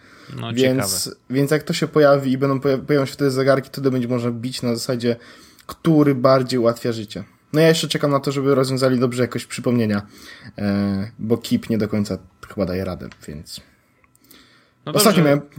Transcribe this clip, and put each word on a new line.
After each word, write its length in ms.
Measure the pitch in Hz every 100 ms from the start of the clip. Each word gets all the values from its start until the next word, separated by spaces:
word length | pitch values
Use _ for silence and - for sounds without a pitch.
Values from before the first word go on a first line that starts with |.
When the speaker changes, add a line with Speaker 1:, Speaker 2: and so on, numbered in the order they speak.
| _ - - 127
Speaker 1:
No, 180 | 117
Speaker 2:
Więc, 500 | 117 131 131 98 95 -
Speaker 1:
ciekawe. 100 | - -
Speaker 2:
więc 220 | 127 143
jak 120 | 156
to 100 | -
się 140 | 165 147
pojawi 440 | 156 143 139 135
i 60 | 127
będą 220 | 139 135
poja-, 180 | 139 135 -
pojawią 200 | 147 131
się 100 | -
te 160 | 143
zegarki, 360 | 131 135 135 131
wtedy 240 | - 135
będzie 160 | 127 120
można 240 | 123 120
bić 300 | 117 120 127
na 120 | 123 117
zasadzie, 400 | - 123 120 117 - - - _ -
który 480 | - - 156 143 135
bardziej 440 | 127 131 123 127
ułatwia 320 | 117 120 127
życie. 320 | 113 104 - 104 _ _
No 80 | 151
ja 60 | 165
jeszcze 200 | 160 156
czekam 240 | 151 151
na 80 | 139
to, 120 | 139
żeby 240 | 139 135 135
rozwiązali 440 | 131 131 131 127
dobrze 220 | 123 120
jakoś 240 | 120 123 -
przypomnienia, 560 | - 127 120 110 104 101 - - - 123 -
e, 540 | 101 101 101 98 107 -
bo 180 | 107 113
Keep 320 | - 120 -
nie 80 | 113
do 100 | 107
końca 300 | 107 101 92 - _ -
chyba 180 | - 92
daje 200 | 90 92
radę, 240 | 87 65 - -
więc 340 | 76 - - - _ _ _ _ _ _ - _ _ _ _ -
Speaker 1:
No 60 |
Speaker 2:
ostatnio 240 | 143 226 185
Speaker 1:
dobrze. 60 | 147
Speaker 2:
miałem, 160 | 143 -